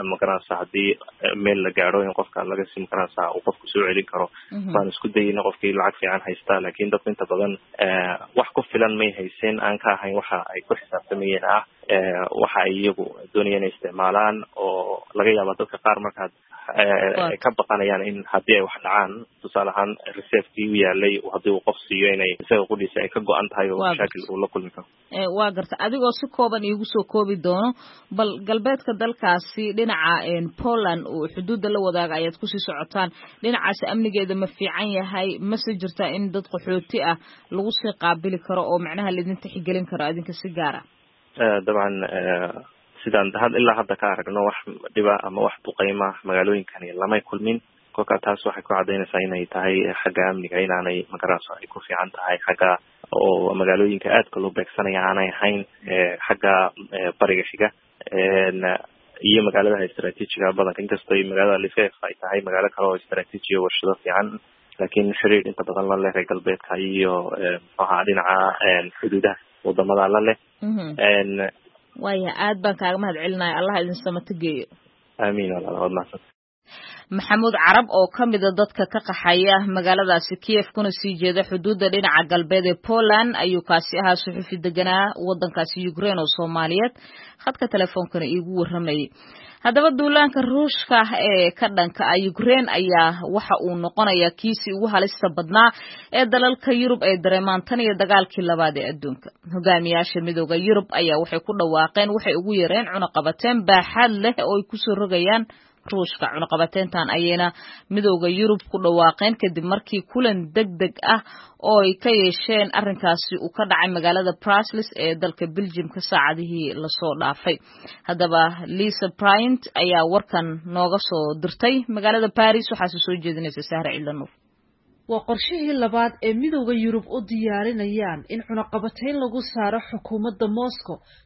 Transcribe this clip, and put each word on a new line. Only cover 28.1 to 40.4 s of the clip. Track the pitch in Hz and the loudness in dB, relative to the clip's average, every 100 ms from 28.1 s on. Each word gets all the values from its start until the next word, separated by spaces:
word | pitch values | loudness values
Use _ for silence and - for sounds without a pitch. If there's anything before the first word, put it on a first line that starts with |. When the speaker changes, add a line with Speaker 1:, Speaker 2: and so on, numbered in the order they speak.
Speaker 2:
bal | 190 220 180 | -2 -2 -4
galbeedka | 202 220 220 269 262 | -4 -2 0 -2 -4
dalkaasi | 214 226 233 196 175 175 - 214 | -4 -4 -2 0 0 -2 -8 -6
dhinaca, | 202 226 175 160 170 | -2 -2 0 2 0
en, | - 170 165 | 0 -4 -4
Poland | - 240 233 196 170 - | -4 -2 0 0 -2 -4
uu | 156 160 | -6 -6
xuduudda | 165 180 226 208 | -8 -6 -4 -2
la | 208 | 0
wadaaga | 190 175 170 | 0 0 -2
ayaad | 160 165 165 | -2 -4 -6
ku | 208 | -8
sii | 202 | -6
socotaan. | - 147 160 202 185 - - - | -6 -8 -6 -4 -4 -6 -20 -8
Dhinacaasi | 220 240 170 202 - | -4 -2 -2 -2 -4
amnigeeda | 220 220 202 190 | -2 0 0 -2
ma | 190 190 | -2 -4
fiican | - 196 170 208 | -4 -6 -4 -4
yahay? | 196 190 196 190 160 | -4 -4 -4 -4 -4
Mase | 196 220 226 | -4 -4 -4
jirtaa | 196 185 - 175 | -6 -8 -6 -4
in | 175 202 | -2 -4
dad | 185 | -6
qaxooti | 190 175 185 185 175 - | -6 -10 -4 -4 -4 -2
ah | 151 165 - - _ | -2 -2 -6 -20 _
lagu | 180 208 | -6 -4
sii | - 208 196 | -2 -4 -2
qaabili | 170 170 180 185 | -2 0 -2 -6
karo | - 180 | -4 -4
oo, | 175 175 | 0 -2
macnaha, | 175 170 202 | -2 -6 -4
laydin | 180 175 190 | -4 -4 -6
tixgelin | 190 185 170 185 180 | -10 -10 -4 -4 -4
karo | 170 | -4
adinka | 147 165 165 | -4 -4 -8
si | 170 | -12